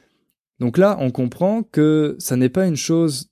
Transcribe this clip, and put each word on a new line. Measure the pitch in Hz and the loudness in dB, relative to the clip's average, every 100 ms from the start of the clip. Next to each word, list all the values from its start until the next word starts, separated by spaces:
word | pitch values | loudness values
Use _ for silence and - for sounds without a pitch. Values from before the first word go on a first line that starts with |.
| _ _ _ _ _ - | _ _ _ _ _ -6
Donc | 123 120 | -2 2
là, | 196 202 | 2 2
on | 131 | -4
comprend | 123 127 - 185 226 | -2 -4 -2 -2 -2
que | 214 - 151 156 151 - | -4 0 2 2 0 -4
ça | - 127 | -4 0
n'est | 127 | 0
pas | 180 190 | 0 -2
une | 147 | -2
chose | - 165 165 131 - | -2 0 0 -4 -10